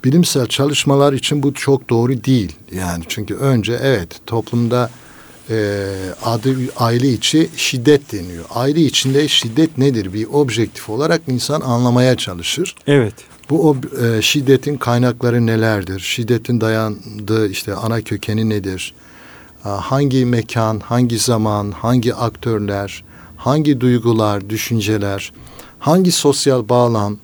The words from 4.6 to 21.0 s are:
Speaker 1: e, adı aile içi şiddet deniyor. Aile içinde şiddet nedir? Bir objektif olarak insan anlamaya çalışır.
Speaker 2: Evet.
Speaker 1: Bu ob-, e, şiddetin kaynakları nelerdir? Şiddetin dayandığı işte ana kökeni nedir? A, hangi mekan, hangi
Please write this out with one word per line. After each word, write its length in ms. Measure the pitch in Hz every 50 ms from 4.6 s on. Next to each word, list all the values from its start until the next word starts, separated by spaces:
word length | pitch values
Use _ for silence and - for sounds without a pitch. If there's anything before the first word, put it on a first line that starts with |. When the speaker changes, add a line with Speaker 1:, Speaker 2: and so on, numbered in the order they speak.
| 120 117 120 123 123 117 - - - - - - - - - - - -
Speaker 1:
e, 360 | 110 110 107 101 101 101 98 98 98 95 95 92 87 - -
adı 320 | 117 113 117 107 131 135 131 127 127 -
aile 320 | - 123 117 117 120 123 139
içi 400 | 123 101 - - - 156 160 - -
şiddet 560 | - - - - 127 117 143 147 139 143 - -
deniyor. 320 | 101 87 90 87 85 82 -
Aile 300 | - 117 123 139 147 165
içinde 480 | 165 131 - - - 135 135 139 151 143
şiddet 500 | - - - 117 110 135 160 160 - 131
nedir? 340 | 131 143 131 113 98 95 90
Bir 140 | 107 107
objektif 640 | - 135 143 147 131 107 117 113 104 - - - -
olarak 320 | 107 120 147 160 170 160 -
insan 340 | - 127 120 - - 147 156
anlamaya 560 | - 131 120 120 123 123 120 123 123 131 127
çalışır. 580 | 113 - - 92 85 85 - - - 180 175 - - -
Speaker 2:
Evet. 280 | - 143 143 120 104 104 - - - - - - -
Speaker 1:
Bu 200 | 143 165 165 156
ob-, 460 | 143 131 127 - - 127 123 117 113 110
e, 40 | 104
şiddetin 540 | - - 147 139 127 139 123 - 147 147
kaynakları 720 | - - 120 120 120 123 123 120 120 - 120 117 120 117
nelerdir? 540 | 113 113 110 110 113 110 104 92 87 95 98
Şiddetin 600 | 92 - - - 120 107 120 113 117 - 123 117
dayandığı 880 | 113 113 110 110 110 110 107 - - - 107 104 104 95 110 110 110 101
işte 260 | 95 - - - 101
ana 260 | 95 - 110 113 117
kökeni 480 | - - 113 98 - - 104 110 110 110
nedir? 460 | 107 104 95 95 95 90 - - - - - - - - - - - - - - - - -
A, 160 | 104 101 98
hangi 460 | 95 - 135 135 143 143 127 131 127
mekan, 540 | 123 123 117 110 - - 120 113 110 110 104
hangi 380 | 107 - 120 123